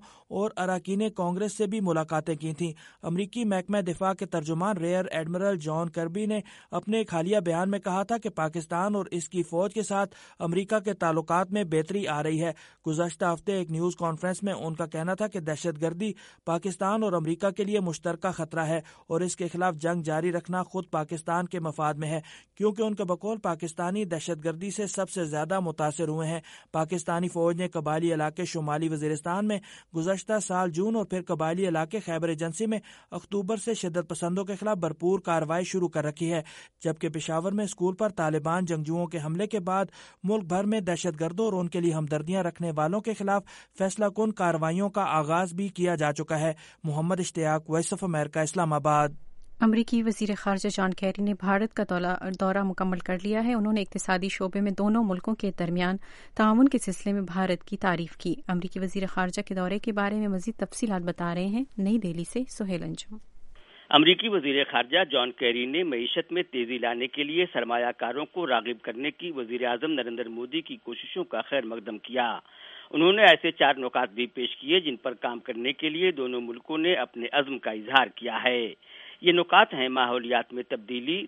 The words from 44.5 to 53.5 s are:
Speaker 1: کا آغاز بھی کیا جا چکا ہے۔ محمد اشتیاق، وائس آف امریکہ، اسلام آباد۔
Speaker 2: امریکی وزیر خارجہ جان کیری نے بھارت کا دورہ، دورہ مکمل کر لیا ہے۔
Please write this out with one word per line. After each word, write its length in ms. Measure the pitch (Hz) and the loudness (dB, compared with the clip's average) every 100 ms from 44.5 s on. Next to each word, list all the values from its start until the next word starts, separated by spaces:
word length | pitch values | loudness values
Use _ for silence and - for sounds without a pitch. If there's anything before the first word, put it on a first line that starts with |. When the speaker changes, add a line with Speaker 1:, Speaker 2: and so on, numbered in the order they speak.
| 165 160 170 202 | 2 2 2 0
Speaker 1:
کا 140 | 202 | 2
آغاز 500 | 190 156 151 165 185 | 2 2 4 2 2
بھی 140 | 170 202 | -2 -4
کیا 280 | 185 175 170 | 0 2 4
جا 180 | 151 | 2
چکا 260 | 147 156 160 | 0 -2 0
ہے۔ 140 | 160 156 - - | 0 -2 -10 -10
محمد 360 | 156 151 165 185 | -4 0 0 0
اشتیاق، 500 | 175 - 156 156 156 | -2 0 0 0 0
وائس 240 | 160 170 | 0 0
آف 100 | 190 | -2
امریکہ، 360 | 190 156 147 160 | -2 0 0 0
اسلام 340 | 156 190 165 | 0 2 2
آباد۔ 360 | 151 147 151 147 147 - - - - | 2 4 4 4 0 -12 -14 -12 2
Speaker 2:
امریکی 420 | 226 214 226 233 | 4 4 4 2
وزیر 260 | 226 208 208 202 | 2 0 -2 -2
خارجہ 320 | - 196 208 | 0 0 0
جان 200 | 196 190 | 0 0
کیری 280 | 180 196 190 | 0 -2 0
نے 120 | 202 | -2
بھارت 400 | 202 185 196 220 | 0 2 2 2
کا 100 | - 202 | -2 -2
دورہ، 260 | 180 180 180 185 185 | 0 0 -2 -4 0
دورہ 240 | 190 190 | 2 2
مکمل 360 | 196 180 190 185 | 0 0 0 0
کر 180 | - 180 | -2 -2
لیا 200 | 196 220 | 0 0
ہے۔ 80 | 226 | 2